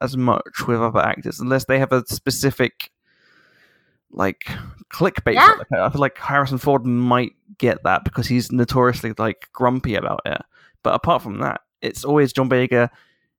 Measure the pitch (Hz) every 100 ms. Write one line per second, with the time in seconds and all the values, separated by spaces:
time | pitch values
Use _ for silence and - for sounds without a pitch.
0 | 131 131 123 - - - - 117 117 110
1 | 107 - - - 123 135 - 135 135 127
2 | - - 139 - 135 - 120 - - _
3 | _ _ _ _ _ _ _ _ _ _
4 | _ - 95 - - - - - - -
5 | 190 - - 247 381 440 - 95 92 143
6 | 139 - - 143 135 127 143 139 123 120
7 | 123 123 120 - _ - 120 - 87 92
8 | - - 117 123 113 123 120 131 123 120
9 | 113 107 110 - - - 123 127 131 101
10 | - - - - - _ _ _ - -
11 | 165 147 110 101 135 - _ _ - -
12 | 139 147 135 - 131 127 127 120 120 -
13 | _ _ _